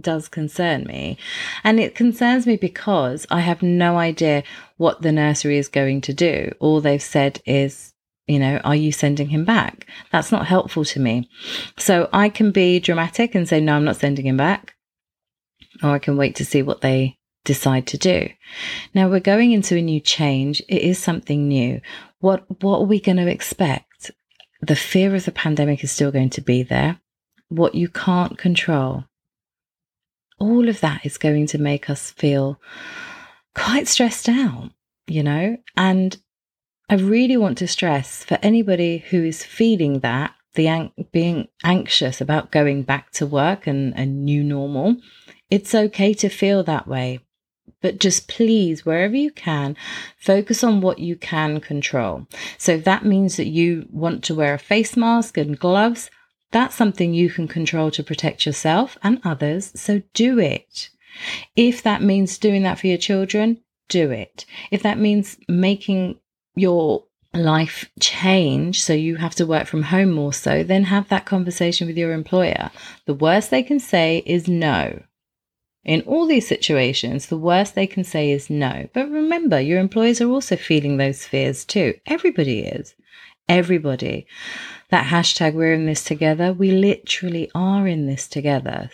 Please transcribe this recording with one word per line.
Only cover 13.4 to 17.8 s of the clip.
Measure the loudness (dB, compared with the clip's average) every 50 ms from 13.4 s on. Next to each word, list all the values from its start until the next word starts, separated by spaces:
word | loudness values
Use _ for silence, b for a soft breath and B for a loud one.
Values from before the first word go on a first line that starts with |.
| 0
say, | 2 2 2
"No, | 4 4 2
I'm | 2 2
not | 0 0
sending | 0 0 -2 0 0 0
him | 0 0
back." | 2 2 0 0 -2 -6 -16 _ _ _ _ _ _ _ _ _ _ _ _ _ _ _ _ _ _ -20 _ _ -4 0
Or | 0
I | 0 0
can | 0 0 0
wait | 2 0 0 -2
to | -6 -6
see | 0 0 0 0
what | 0 -2 -2
they | 0 0 2 2 0 -2 -4 _ _ _ _ _ _
decide | -2 -2 0 2 2 2 2